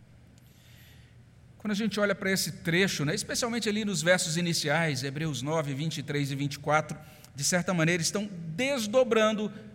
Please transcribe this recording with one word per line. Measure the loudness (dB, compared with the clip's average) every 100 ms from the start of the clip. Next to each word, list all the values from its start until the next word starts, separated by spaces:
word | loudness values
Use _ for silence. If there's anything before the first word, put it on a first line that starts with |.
| -20 -20 -20 -20 -20 -20 -20 -20 -20 -20 -20 -20 -20 -20 -20 -10
Quando | -4
a | 0
gente | 0 2
olha | 0
para | 0 0
esse | 0 -2
trecho, | -4 0 2 2 0
né, | -2 -2
especialmente | -4 -2 -2 -2 -2
ali | -2
nos | -2 0
versos | 4 4 4 0
iniciais, | 0 0 0 2 2 0
Hebreus | -4 -4 -4 -4
nove, | -2 -2 -2
vinte | -2 -4 -4
e |
três | -4 -2 -2
e | -2
vinte | -4
e | -4
quatro, | 2 2 2 -8 -12 -20 -16
de | -4
certa | 0 0 2
maneira, | 2 4 2
estão | 0 -2 -6 -8 -8 -2
desdobrando | 0 0 2 4 4 6 4 2 -2 -6 -16